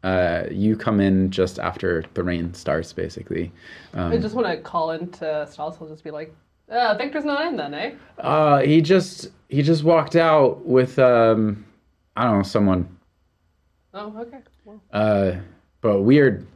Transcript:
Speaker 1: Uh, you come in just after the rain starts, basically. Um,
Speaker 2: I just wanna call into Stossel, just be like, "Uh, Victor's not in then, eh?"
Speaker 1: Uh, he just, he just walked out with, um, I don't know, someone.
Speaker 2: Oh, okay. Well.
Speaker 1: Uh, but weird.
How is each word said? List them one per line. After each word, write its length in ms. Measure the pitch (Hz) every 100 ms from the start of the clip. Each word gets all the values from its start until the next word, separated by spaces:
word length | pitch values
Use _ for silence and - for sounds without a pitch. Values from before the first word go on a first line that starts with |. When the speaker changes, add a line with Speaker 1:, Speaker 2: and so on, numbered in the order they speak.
Speaker 1:
Uh, 420 | 95 92 90 85 -
you 260 | 82 107 107
come 240 | - 104
in 300 | 98 95 95
just 280 | 92 92 -
after 460 | 82 85 92 85 80
the 80 | -
rain 280 | 90 87 85
starts, 380 | 90 - 76 80
basically. 600 | - 82 - - 85 87 - - - -
Um, 180 | - 90
Speaker 2:
I 60 | 233
just 160 | 208
wanna 220 | 220 208 160
call 320 | - 175 160
into 340 | 160 175 - 156 151 147
Stossel, 400 | - 151 156 160
just 160 | 156
be 60 | 160
like, 240 | 151 156 - _ _ _
"Uh, 260 | 233 240 208
Victor's 260 | 285 302
not 220 | 294 285 330
in 100 | 254
then, 160 | 143
eh?" 180 | 143 220 - - -
Speaker 1:
Uh, 400 | - 156 156 143
he 200 | 135 156
just, 460 | 151 190 185 - - _ _
he 140 | 139
just 200 | 143 165
walked 320 | 151 165 147 165
out 480 | 165 156 143 - -
with, 320 | 127 127 -
um, 680 | 127 120 113 110 107 104 - _ _ _ _ -
I 80 |
don't 120 | 120 104
know, 40 |
someone. 460 | 95 113 101 92 87 - _ _ _ _ _ _ _ _ _
Speaker 2:
Oh, 180 | 190 208 214
okay. 200 | 233 269 _ _
Well. 160 | _ 214 _
Speaker 1:
Uh, 440 | 107 107 104 98 92 95 _ _ _
but 220 | 113 101
weird. 440 | 101 139 139 95 -